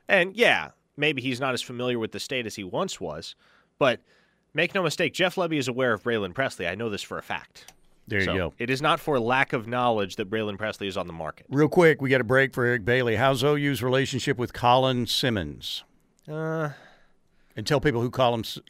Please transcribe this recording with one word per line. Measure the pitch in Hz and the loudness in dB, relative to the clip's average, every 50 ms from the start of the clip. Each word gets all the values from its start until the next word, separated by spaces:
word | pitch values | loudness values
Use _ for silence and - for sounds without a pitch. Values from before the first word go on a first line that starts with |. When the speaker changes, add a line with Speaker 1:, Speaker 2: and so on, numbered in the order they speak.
| _ | _
Speaker 1:
And, | - 202 190 175 190 190 | 2 2 2 2 0 2
yeah, | 214 233 175 117 87 78 69 - _ _ _ _ | 4 4 4 4 4 0 -6 -12 _ _ _ _
maybe | 143 147 151 151 131 | -2 0 0 0 -2
he's | 117 135 123 120 | -4 -4 -4 -2
not | 139 131 123 | -2 -2 -2
as | 117 | -4
familiar | - - 123 120 123 127 123 117 | -6 -8 -8 -4 -2 -2 0 0
with | 110 104 | -2 -4
the | - 101 | -6 -10
state | - - 139 127 117 | -8 -6 -4 -4 -4
as | 104 - | -6 -8
he | - | -8
once | 98 90 107 147 190 190 - - | -8 -6 -4 -4 -4 -4 -6 -8
was, | 92 80 76 80 - - - _ _ _ _ _ _ _ _ - | -8 -8 -8 -10 -12 -14 -16 _ _ _ _ _ _ _ _ 0
but | 147 131 117 - _ _ _ _ _ _ _ _ _ _ | 2 2 2 0 _ _ _ _ _ _ _ _ _ _
make | - 147 175 170 - | -2 -2 -2 0 0
no | 196 | -2
mistake, | 180 156 - - 175 143 - | -2 0 0 -2 -2 -2 0
Jeff | - 180 180 - | 0 0 0 0
Lebby | 190 180 170 160 147 | -2 -2 0 0 -2
is | 123 123 | -2 -2
aware | 117 127 131 123 113 | -2 0 0 0 0
of | 98 - | 0 0
Braylon | 120 117 110 98 90 87 | -2 0 0 -2 -2 -2
Presley. | 131 135 127 - - 90 85 | -2 -4 -4 -4 -4 -4 -4
I | 92 | -4
know | 104 117 113 | -4 -6 -6
this | 101 95 | -6 -6
for | - - 95 78 | -8 -8 -10 -10
a | |
fact. | - - 98 78 - - _ - - - - _ _ _ _ _ _ | -8 -8 -8 -8 -10 -14 _ -20 -20 -20 -20 _ _ _ _ _ _
Speaker 2:
There | - 107 98 | -4 -2 0
you | 95 | 0
Speaker 1:
So, | 87 87 | 0 0
Speaker 2:
go. | 95 87 78 - - | 0 -2 -4 -4 -4
Speaker 1:
it | 120 117 | -4 -2
is | 131 131 | -2 0
not | 151 151 165 156 | 0 0 0 0
for | - 160 147 127 | 0 0 0 0
lack | 113 117 127 131 139 - 156 | 2 2 2 2 2 0 -2
of | 123 107 | -4 -4
knowledge | 113 123 123 123 123 117 107 101 92 - | -4 -2 0 2 2 2 2 0 -2 -4
that | - 107 95 | -6 -6 -4
Braylon | 110 110 110 104 101 95 | -4 -4 -2 -4 -6 -4
Presley | 107 107 - - 101 | -6 -6 -6 -6 -6
is | 98 90 98 | -6 -4 -4
on | 87 87 | -6 -6
the | 85 | -8
market. | 82 80 76 - - - - | -8 -8 -10 -10 -12 -10 -2
Speaker 2:
Real | 131 139 156 147 | 2 4 4 4
quick, | - 180 175 160 143 - | 6 6 6 6 6 4
we | 139 127 | 2 2
got | 135 127 | 2 2
a | 120 | 4
break | 104 127 135 135 127 - | 4 4 4 4 2 2
for | 131 123 | 0 2
Eric | 120 120 120 98 | 2 2 2 2
Bailey. | 107 120 131 127 117 110 | 2 2 2 2 2 2
How's | 101 131 135 135 120 | 4 4 2 4 4
O | 127 147 147 | 2 2 2
U's | 147 143 143 139 113 | 2 2 0 0 0
relationship | 120 127 127 135 135 - 135 123 - 147 135 | 0 2 2 2 0 0 -2 -2 -2 -2 -2
with | 123 120 - | -2 -4 -6
Colin | - - - 120 123 131 127 131 127 123 120 | -4 2 4 6 6 6 6 4 2 0 -2
Simmons? | - - - 139 127 110 101 82 73 67 60 - - - - - _ _ _ _ _ _ _ _ - | -2 -2 0 0 0 0 0 -2 -4 -8 -12 -12 -12 -12 -12 -14 _ _ _ _ _ _ _ _ -12
Speaker 1:
Uh, | 151 156 160 160 160 160 156 147 135 - - - - _ _ _ _ _ _ _ _ _ _ _ _ | -10 -8 -6 -6 -4 -4 -4 -6 -6 -12 -18 -20 -20 _ _ _ _ _ _ _ _ _ _ _ _
Speaker 2:
And | - 104 | -8 -2
tell | - 147 135 | 0 0 2
people | 117 151 117 117 | 2 2 0 0
who | 117 123 | -2 -2
Colin | - 127 131 120 120 113 | 0 2 2 2 2 0
S-, | 107 - - - - | -4 -8 -10 -14 -14